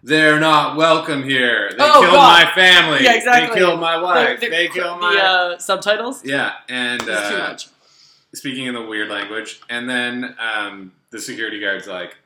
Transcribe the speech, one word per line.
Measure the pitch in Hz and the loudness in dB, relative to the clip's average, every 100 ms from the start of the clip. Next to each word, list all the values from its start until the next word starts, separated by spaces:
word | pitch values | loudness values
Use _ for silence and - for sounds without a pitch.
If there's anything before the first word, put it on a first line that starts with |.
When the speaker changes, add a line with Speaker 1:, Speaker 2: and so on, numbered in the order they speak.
Speaker 1:
"They're | - 156 156 151 | 0 2 4 4
not | 160 151 147 147 | 4 2 2 0
welcome | 165 160 156 143 | 2 2 0 -6
here. | 135 135 123 110 101 | -4 -2 0 -2 -4
They | - | 0
Speaker 2:
Oh, | 294 294 | 4 6
Speaker 1:
killed | 180 | 6
Speaker 2:
God. | 185 160 170 165 | 6 8 8 6
Speaker 1:
my | |
family. | 190 185 180 165 143 | 4 6 6 4 2
Speaker 2:
Yeah, | 180 226 | 4 4
exactly. | 240 247 233 220 | 4 2 2 0
Speaker 1:
They | 180 | 0
killed | 165 | 0
my | 165 165 | -2 -2
wife. | 180 170 135 123 | 0 0 0 -2
Speaker 2:
The, | 147 | -4
the, | |
Speaker 1:
They | 165 170 | -4 -4
killed | 175 175 175 | -4 -8 -4
Speaker 2:
the, | |
Speaker 1:
my," | 175 196 | -2 0
Speaker 2:
uh, | 190 185 180 175 | 0 0 -2 -6
subtitles? | - 190 202 214 240 269 | -6 -4 -2 -4 -4 -10
Speaker 1:
Yeah, | 131 139 107 - - | -8 -4 -4 -8 -10
and, | 127 123 120 | -6 -6 -6
Speaker 2:
It's | 113 107 101 | -4 -4 -4
too | 98 | -6
Speaker 1:
uh, | - | -8
Speaker 2:
much. | - - _ _ _ _ _ _ - | -12 -20 _ _ _ _ _ _ -14
Speaker 1:
speaking | 143 127 127 | -12 -10 -8
in | 120 | -10
the | 110 | -10
weird | 107 104 | -8 -8
language. | 101 101 110 107 - - | -8 -8 -10 -12 -18 -12
And | 120 120 | -10 -6
then, | 127 123 123 123 - | -6 -6 -8 -12 -10
um, | 113 107 101 98 92 _ _ | -8 -6 -8 -12 -20 _ _
the | 110 | -16
security | 101 117 113 107 | -14 -10 -10 -8
guard's | 101 95 98 | -6 -8 -10
like | 92 87 - | -14 -14 -18